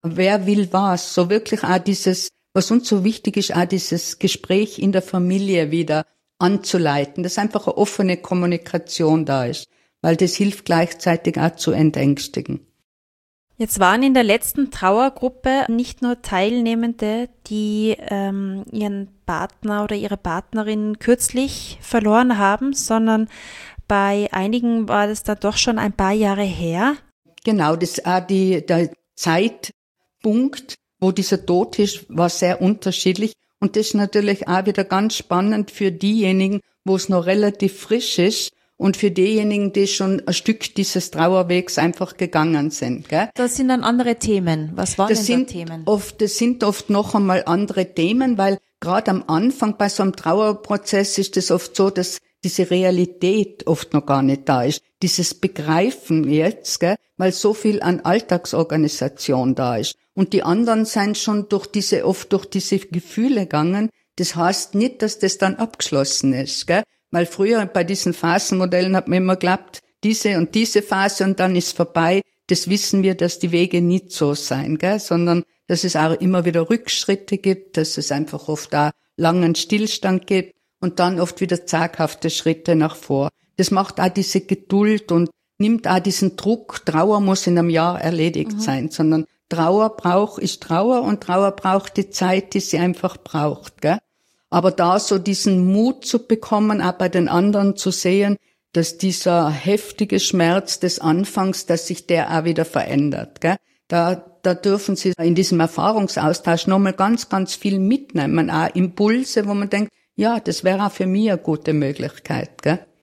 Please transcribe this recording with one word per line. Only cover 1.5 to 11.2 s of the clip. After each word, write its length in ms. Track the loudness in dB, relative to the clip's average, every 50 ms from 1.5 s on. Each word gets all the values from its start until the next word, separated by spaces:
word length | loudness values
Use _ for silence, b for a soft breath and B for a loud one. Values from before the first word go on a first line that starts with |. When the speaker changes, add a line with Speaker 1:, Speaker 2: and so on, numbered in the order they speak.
| -4 -2 0
Speaker 1:
auch 160 | 0 0 0
dieses, 500 | 2 0 -2 0 0 0 0 0 -4 -10 _ _ _ _ _
was 160 | -2 0 2
uns 180 | 2 2 2
so 160 | 2 0 2 2
wichtig 340 | 0 -2 0 -4 -2 -2
ist, 180 | -2 -2 0 0
auch 100 | 0 0
dieses 540 | 0 0 -4 -2 -2 -4 -4 -4 -8 -6 _
Gespräch 580 | -2 -2 -2 -2 -2 0 0 0 0 -2 -4
in 140 | -2 -2 2
der 100 | 2 0
Familie 720 | -2 0 -2 0 0 2 0 0 0 0 0 0 0 0
wieder 340 | 0 -2 0 0 -2 -2 -2 _ _ _ _ _ _
anzuleiten, 880 | _ 0 2 2 0 -2 -2 0 0 2 2 0 0 -2 -4 -4 -6 -6
dass 140 | -4 -2 -2
einfach 260 | -4 -2 -4 -2 -2
eine 100 | -2 0
offene 400 | 0 0 0 0 -2 0 0 0
Kommunikation 1080 | -2 -4 -4 -2 0 0 0 -2 -2 -4 -6 -6 -6 -6 -6 -4 0 2 2 2 2 2
da 200 | 0 -2 -2 -2
ist, 220 | -4 -6 -8 -12 _ _ _ _ _ _ _
weil 140 | 0 0 2
das 180 | 2 2 0 2
hilft 300 | 0 -2 -2 -2 -4 -2
gleichzeitig 760 | 0 2 2 2 0 -4 -4 0 0 0 0